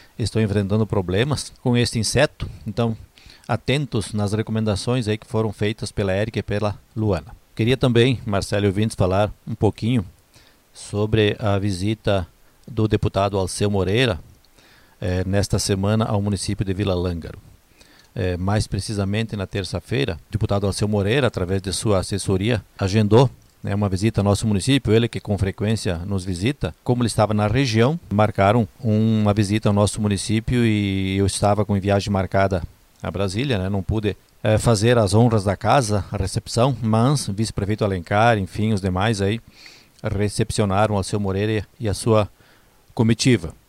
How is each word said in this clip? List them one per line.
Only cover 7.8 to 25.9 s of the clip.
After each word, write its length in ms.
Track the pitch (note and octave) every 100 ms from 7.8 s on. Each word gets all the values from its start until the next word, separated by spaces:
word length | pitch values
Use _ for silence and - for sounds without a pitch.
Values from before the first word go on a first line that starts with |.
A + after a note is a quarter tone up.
| C3 A#2 B2+ A#2 A2+
Marcelo 400 | G2 - G2+ G2+
e 20 |
ouvintes, 280 | F#2+ G#2+ -
falar 360 | F#2 F#2+ G#2 - -
um 80 |
pouquinho 500 | A2+ G#2+ - A2 B2+ F2 - _ - _ _ _
sobre 640 | - - G#2 G#2+ A2 G#2 -
a 200 | G#2 G2+
visita 680 | G2+ F2 G2+ A2 A2 G2 E2+ _ _ _ -
do 200 | A2+ G#2+
deputado 520 | G#2+ G#2+ F#2+ G2+ G2
Alceu 320 | F#2 - G#2
Moreira, 500 | G2+ F2+ A2+ B2 D#2+ - - _ _ _ _ _ -
eh, 240 | F#2+ F#2 F#2
nesta 320 | G2+ - G2+
semana 460 | - F#2+ G2+ A2
ao 160 | A2 G#2
município 440 | G#2 G2 - G2
de 100 | F#2+
Vila 200 | F#2 G2
Lângaro. 440 | F2+ F2+ E2+ - - - - _ _ - _ _
Eh, 220 | - F#2 F2
mais 300 | F#2+ G#2+ -
precisamente 680 | G2+ - G#2 G2 G#2 A2
na 120 | G#2 F#2
terça-feira, 720 | G2 F2+ F2 - A#2+ B2+ D#2 -
o 40 |
deputado 340 | G#2 G#2+ G2+ G2
Alceu 200 | - G#2
Moreira, 400 | G#2+ G2 C#3 A#2
através 360 | F#2+ F2 G2
de 100 | F#2
sua 260 | E2+ A2 F#2+
assessoria, 640 | - G2+ - F#2+ G#2+ A2 - -
agendou, 520 | G2 G#2+ G#2 A2+ C3 - _ _
né, 140 | G#2
uma 140 | G2+ G#2
visita 320 | F#2 A2 -
ao 40 |
nosso 220 | G2+ G2+ A2+
município. 460 | G2+ B2 C#3 G#2+
Ele 160 | A2 A#2
que 100 | G2
com 180 | - F#2+
frequência 600 | G2 - G#2 A2 G#2+